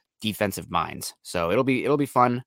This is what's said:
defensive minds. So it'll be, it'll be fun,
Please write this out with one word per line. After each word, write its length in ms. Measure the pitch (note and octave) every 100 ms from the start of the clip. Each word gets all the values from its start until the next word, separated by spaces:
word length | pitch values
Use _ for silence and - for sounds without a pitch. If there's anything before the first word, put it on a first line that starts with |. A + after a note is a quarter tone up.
| _ _
defensive 480 | A2 G2 G#2 - -
minds. 440 | F2 - C#2 - -
So 260 | - F2+ E2+
it'll 120 | G#2+
be, 200 | C3 B2+
it'll 140 | F2+ C#3+
be 80 | C#3
fun, 380 | B2+ B2 B2